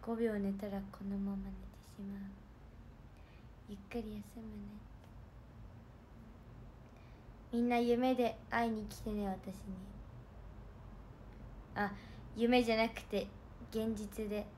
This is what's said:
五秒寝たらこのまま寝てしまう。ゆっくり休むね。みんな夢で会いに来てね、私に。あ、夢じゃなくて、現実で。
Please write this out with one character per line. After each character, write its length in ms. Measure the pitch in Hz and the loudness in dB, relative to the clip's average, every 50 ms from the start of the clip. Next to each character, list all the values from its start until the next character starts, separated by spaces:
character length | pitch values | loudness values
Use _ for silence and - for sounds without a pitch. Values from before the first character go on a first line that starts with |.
| - 226 233 | 0 -2 2
五 40 | |
秒 220 | 226 233 226 214 202 | 4 4 6 6 4
寝 140 | 196 196 196 | 4 2 2
た 140 | 196 208 | 2 0
ら 60 | 202 196 196 196 196 - | -2 -2 -2 -4 -4 -8
こ 60 | - 196 196 | -6 -4 -2
の 80 | 196 | 0
ま 140 | 196 196 196 | 0 2 0
ま 60 | 196 196 | 0 0
寝 140 | 196 196 190 | -2 -4 -6
て 260 | 190 190 - - - - - - | -6 -8 -10 -12 -14 -14 -14 -10
し 60 | - 202 | -8 -6
ま 160 | 196 196 196 | -6 -4 -6
う。 20 | 196 196 196 - - - - - - - - - - - - - - - - - - - - - - - - - - - | -6 -8 -10 -12 -14 -16 -16 -16 -16 -16 -14 -14 -14 -14 -14 -14 -14 -14 -14 -14 -16 -16 -16 -16 -16 -16 -16 -16 -12 -10
ゆ 60 | 208 | -10
っ 20 | 196 - - | -10 -10 -4
く 60 | - | -4
り 220 | 240 220 214 214 | -4 -2 -2 -6
休 240 | 208 202 - - 233 | -6 -8 -10 -10 -10
む 20 | 220 | -10
ね。 100 | 220 214 208 202 202 208 214 - - - - - - - - - - - - - - - - - - - - - - - - - - - - - - - - - - - - - - - - - - - - - - - - - - - - - - | -10 -8 -8 -10 -10 -10 -12 -12 -14 -14 -14 -16 -14 -14 -14 -14 -14 -16 -16 -16 -16 -14 -14 -14 -14 -14 -14 -16 -16 -16 -16 -16 -16 -16 -16 -14 -14 -14 -16 -16 -14 -14 -14 -14 -14 -14 -14 -16 -16 -16 -16 -16 -16 -16 -16 -14 -14 -14 -14 -10 0
み 120 | - 233 240 | 4 4 6
ん 80 | 240 | 8
な 80 | 240 240 | 8 8
夢 360 | 240 240 240 233 254 262 262 | 8 8 8 8 8 6 8
で 220 | 247 240 226 220 - - - | 8 6 4 4 0 -6 0
会 180 | - 233 233 233 | 4 4 4 4
い 40 | 220 | 4
に 120 | 220 208 | 2 0
来 160 | 214 - - | -4 -6 -4
て 100 | - 226 | -2 0
ね、 160 | 214 208 202 | 2 2 4
私 280 | 196 190 185 - - 190 | 2 2 0 -2 -6 -8
に。 60 | - - 202 190 185 190 196 - - - - - - - - - - - - - - - - - - - - - - - - - - - - - - - - - - - - - | -6 -6 -6 -6 -6 -6 -8 -10 -10 -10 -10 -12 -12 -12 -12 -12 -12 -12 -12 -10 -10 -12 -12 -12 -12 -12 -12 -12 -12 -12 -14 -14 -14 -12 -12 -12 -10 -10 -10 -10 -12 -12 -6 0
あ、 160 | 208 208 196 - - - - - - - - - | 0 0 0 0 -4 -10 -10 -12 -12 -12 -8 0
夢 260 | 214 233 233 247 247 240 | 4 8 10 10 10 10
じ 120 | 226 226 | 10 8
ゃ 20 | |
な 140 | 220 226 226 | 8 8 6
く 120 | - - - | 4 -2 -4
て、 220 | - - 202 - - - - - - - - - - | 0 2 2 2 0 -6 -12 -12 -12 -12 -12 -10 -2
現 260 | - 220 220 226 226 | 0 2 2 2 2
実 320 | 208 214 202 - - 214 208 | 0 -2 -4 -2 -2 -2 0
で。 160 | 208 208 208 - - | 0 0 -2 -4 -8